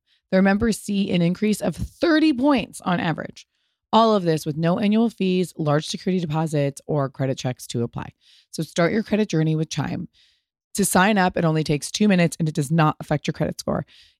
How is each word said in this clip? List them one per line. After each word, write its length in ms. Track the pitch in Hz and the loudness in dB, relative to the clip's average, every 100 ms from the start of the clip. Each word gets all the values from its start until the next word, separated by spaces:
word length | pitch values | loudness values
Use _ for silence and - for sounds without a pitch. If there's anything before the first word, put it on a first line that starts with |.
| _ _ _ | _ _ _
Their 120 | 190 | 2
members 360 | 196 202 233 190 | 4 4 0 -2
see 320 | - 202 196 | -4 -2 0
an 100 | 175 | 2
increase 380 | 170 180 214 202 | 0 0 -2 0
of 140 | 190 | -2
thirty 580 | - - - 339 311 311 | -6 -8 -2 2 4 2
points 480 | 240 285 262 - - | 2 2 2 -2 -8
on 180 | - 175 | -4 -2
average. 460 | 165 - - - - _ _ _ _ | -2 -4 -8 -14 -20 _ _ _ _
All 220 | 220 226 | 4 4
of 80 | 208 | 4
this 240 | 170 156 160 | 2 0 -2
with 100 | 147 | -2
no 220 | 165 185 | 0 0
annual 320 | 208 220 233 | 2 2 0
fees, 420 | - 190 185 175 - | 0 0 0 -2 -4
large 280 | 147 147 - | 0 0 -2
security 340 | 196 196 185 | -6 -2 -2
deposits, 600 | 165 156 160 151 139 - - | -2 -2 -2 0 -2 -4 -4
or 220 | 151 135 | -2 -2
credit 300 | - 135 127 | -2 -4 -4
checks 280 | 127 120 - | -6 -8 -8
to 140 | 120 | -6
apply. 300 | 117 - - - _ _ _ | -6 -8 -14 -16 _ _ _
So 100 | - | -10
start 300 | 156 - 170 | -6 0 0
your 100 | 220 | 0
credit 260 | - 214 208 | 0 0 0
journey 280 | 160 160 156 | 0 0 0
with 120 | 160 | -2
Chime. 400 | 147 131 - - _ _ _ _ _ _ | -4 -4 -6 -10 _ _ _ _ _ _
To 100 | - | -4
sign 340 | 190 185 196 208 | 0 4 4 4
up, 180 | 185 - | 2 2
it 80 | |
only 200 | 165 156 | 0 2
takes 260 | 151 147 - | 0 -2 -4
two 160 | - 208 | 0 2
minutes 280 | 180 170 - | 4 2 0
and 100 | 156 | -4
it 60 | |
does 160 | 156 135 | -2 0
not 260 | 165 156 - | 2 2 0
affect 260 | - 151 - | -4 -4 -4
your 60 | |
credit 260 | - 160 - | -4 -4 -4
score. 260 | - - - - _ _ | -4 -4 -6 -14 _ _